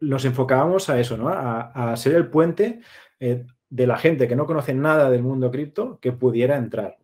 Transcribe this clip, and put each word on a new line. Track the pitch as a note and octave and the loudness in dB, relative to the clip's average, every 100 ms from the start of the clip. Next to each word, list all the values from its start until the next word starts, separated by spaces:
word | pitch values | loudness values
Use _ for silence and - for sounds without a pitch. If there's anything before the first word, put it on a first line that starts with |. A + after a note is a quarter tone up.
nos | D3+ C3+ B2+ | -4 0 0
enfocábamos | B2+ B2+ C3 D#3 F#3+ F#3+ | 0 2 2 2 0 0
a | C3 | 0
eso, | A#2+ A2 | -2 -4
¿no? | B2+ | -4
A, | F#3+ B2+ A2+ A#2 C3 A#2 | -4 -4 -6 -8 -6 -4
a | A#2 | -2
ser | C3+ E3+ | 2 2
el | E3 | 4
puente, | D3+ E3+ E3+ A3 A#3 - - - - | 2 2 2 -2 -4 -14 -20 -20 -6
eh, | B2+ B2 - _ - | -4 -4 -6 _ -8
de | B2 B2 | 0 0
la | A2+ | 2
gente | D#3+ D#3 A#2+ | 2 2 0
que | B2 | 0
no | D3 | -2
conoce | D#3 C#3 | -2 -2
nada | C3 D3+ D#3 C3+ | 0 2 4 4
del | B2 | 2
mundo | B2 C3+ B2+ | 0 -2 -2
cripto | C3 D3 - B3+ G3+ | -4 -8 -6 -8 -6
que | B2+ | -6
pudiera | B2 B2+ A2+ B2+ C#3+ | 0 0 2 2 0
entrar, | A2 A2+ G2 - | -2 -6 -8 -12